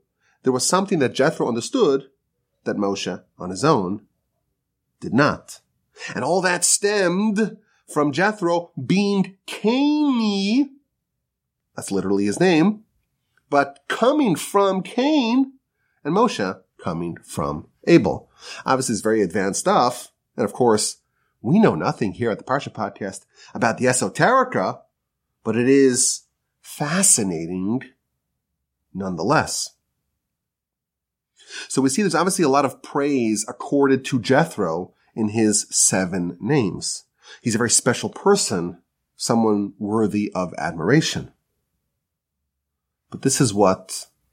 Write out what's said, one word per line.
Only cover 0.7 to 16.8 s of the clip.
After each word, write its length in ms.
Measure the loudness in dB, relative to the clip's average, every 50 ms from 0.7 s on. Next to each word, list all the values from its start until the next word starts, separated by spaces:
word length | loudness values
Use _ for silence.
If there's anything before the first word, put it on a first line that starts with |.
| 2 2 2 2 0 2
that 160 | 2 2 2
Jethro 320 | 2 2 2 2 0 -2
understood 640 | -2 -2 -2 -4 -2 0 2 2 4 2 2 -2 -6 _ _ _ _ _ _ _ _ _ _ -8
that 120 | -6 -4
Moshe 460 | -2 -2 -2 -2 -4 -6 -8 -8 -10 -12 _ _ -14
on 120 | -12 -10
his 120 | -6 0 2
own 440 | 2 2 2 0 -2 -6 -8 -10 _ _ _ _ _ _ _ _ _ _ _ _ _ _ _ _ _ _ _
did 160 | -8 -2 0
not. 460 | 2 2 2 0 -2 -8 -18 -20 -20 _ _ _ _ _ _ _ -18 -14 -10 -8
And 120 | -6 -2
all 160 | -2 0 0
that 240 | 0 0 0 0 0
stemmed 960 | 0 0 0 0 0 0 0 0 0 0 0 0 0 0 0 -2 -2 -4 -8 _ _ _ _ _
from 240 | -6 -2 0 0 0 0
Jethro 600 | 0 0 0 0 -2 -2 0 0 -2 -2 -6 _ -6 -2
being 520 | 0 2 2 2 2 2 0 0 -2 -4 _ _
Cainy, 1200 | -16 -10 -4 -2 0 2 2 2 2 2 2 2 2 0 0 0 0 -2 -2 0 0 2 2 0 0 -4 -14 _ _ _ _ _ _ _ _ _ _ _ _ _ _ _ _ _ _ _
that's 160 | -14 -8 -6 -4
literally 320 | -4 -2 0 0 0 0
his 160 | 0 0 2
name, 420 | 2 2 4 4 4 2 0 -2 -8 _ _ _ _ _ _ _ _ _ _ _ _ -2
but 300 | 0 0 0 0 -4 _ _
coming 480 | -10 -4 0 0 2 2 2 2 0 0
from 480 | -2 -2 -2 0 0 2 2 0 -2 -4
Cain, 720 | -6 -4 -2 0 2 2 2 0 2 2 0 0 -2 -4 _ _ _ _ _ _ _ _ _ -6
and 100 | -2 0
Moshe 460 | 2 2 2 0 -2 -4 -4 -4 -8 _ _ _ -10